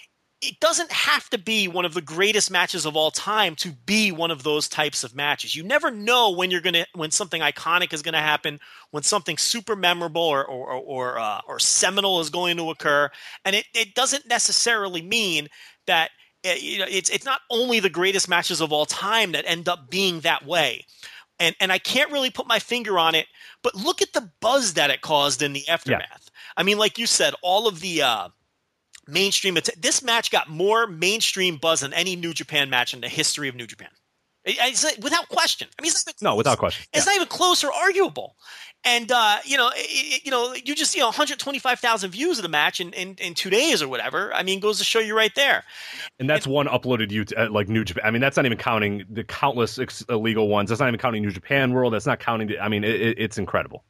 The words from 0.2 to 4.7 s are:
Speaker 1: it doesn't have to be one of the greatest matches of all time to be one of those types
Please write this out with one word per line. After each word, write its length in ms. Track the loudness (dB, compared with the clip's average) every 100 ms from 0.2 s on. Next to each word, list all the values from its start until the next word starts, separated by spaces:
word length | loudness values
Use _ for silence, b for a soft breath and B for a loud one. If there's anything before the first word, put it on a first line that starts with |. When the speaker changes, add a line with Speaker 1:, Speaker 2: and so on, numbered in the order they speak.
| _ -14
Speaker 1:
it 160 | -12 0
doesn't 300 | 2 2 -2
have 380 | 0 2 2 0
to 80 | -6
be 300 | 0 0 0
one 160 | 0
of 100 | -2
the 80 | -2
greatest 480 | -6 0 2 2 2
matches 340 | 2 0 0
of 120 | -2 0
all 140 | 0
time 440 | 0 -2 2 0 0
to 140 | -8
be 400 | -8 -2 2 2
one 180 | 0 -4
of 120 | -2
those 260 | -2 -2
types 360 | -2